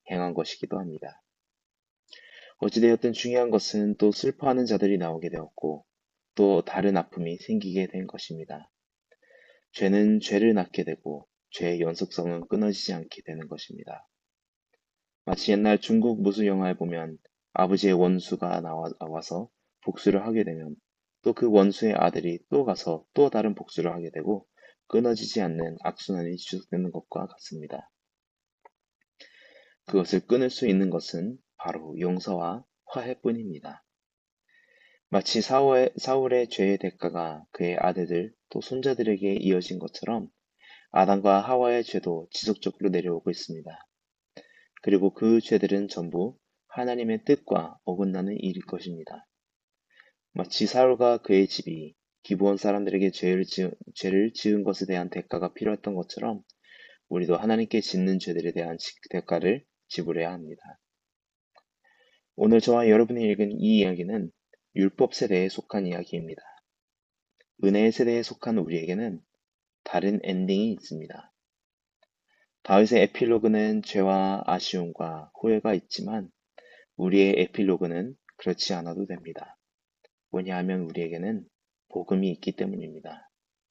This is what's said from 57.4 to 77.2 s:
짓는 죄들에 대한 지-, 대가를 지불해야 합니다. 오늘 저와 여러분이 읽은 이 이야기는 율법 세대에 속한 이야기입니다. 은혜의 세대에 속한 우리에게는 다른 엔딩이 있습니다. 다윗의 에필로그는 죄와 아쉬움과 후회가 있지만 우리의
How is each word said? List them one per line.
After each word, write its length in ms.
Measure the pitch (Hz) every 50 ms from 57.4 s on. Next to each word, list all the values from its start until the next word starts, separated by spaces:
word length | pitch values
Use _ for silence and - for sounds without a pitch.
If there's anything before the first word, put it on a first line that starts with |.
| 104 110 110 110 113 107 - 110
짓는 380 | - - - 92 92 95 95 92
죄들에 320 | - 92 85 85 82 85
대한 260 | 82 87 85 82 82 85
지-, 160 | - - - _ - -
대가를 560 | - 90 - - 87 85 82 90 113 143 - _ _ _ _ _
지불해야 440 | - - 82 82 82 82 82 85
합니다. 300 | 90 87 80 78 76 - _ - 78 _ _ _ _ _ _ _ _ _ _ _ _ _ _ _ _ _ _ _ _ _ _ _ _ _ _ _ _ _ _ _ _
오늘 260 | - 107 107 113 113
저와 280 | 110 123 120 120 120 110
여러분이 340 | 107 110 117 110 120 120 113 107
읽은 200 | 101 101 104 101 107 -
이 200 | 95 107 110 107
이야기는 520 | 98 92 90 87 87 92 110 107 90 82 - _ _ _ _ _ _ _ _
율법 380 | 95 95 98 - - 131 120 -
세대에 360 | - 135 107 98 90 92 95
속한 380 | - - - _ - 104 95 90
이야기입니다. 540 | 87 87 90 - - 87 82 80 - - - - - _ _ _ _ _ _ _ _ _ _ _ _ _ _ _ _ _ _ _ _ - -
은혜의 280 | 98 98 104 110 113
세대에 300 | 110 - 127 117 117 117
속한 380 | 113 - - - - 123 113 107
우리에게는 600 | 82 80 85 82 80 85 90 104 117 110 95 - - _ _ _ _ _ _ _ _ _ _ _ _
다른 360 | - - 87 87 98 104 101 -
엔딩이 480 | 95 92 92 92 92 98 98 107 117 104
있습니다. 600 | - - - 78 78 78 - - - - _ _ _ _ _ _ _ _ _ _ _ _ _ _ _ _ _ _ _ _ _ _ _ _ _ _ _
다윗의 400 | _ - 98 101 110 110 123 110
에필로그는 800 | 110 104 - - 127 117 117 110 110 110 107 107 107 107 107 107
죄와 640 | 104 - - 101 95 95 95 95 95 95 98 98 -
아쉬움과 840 | - 90 92 - - - 92 87 85 80 - 85 82 80 78 78 - _ -
후회가 320 | - 110 110 107 - 110 104
있지만 560 | 90 - _ - - 95 98 110 110 95 87 - _ _ _ _ - - - - - _ _ _
우리의 440 | - 90 92 95 98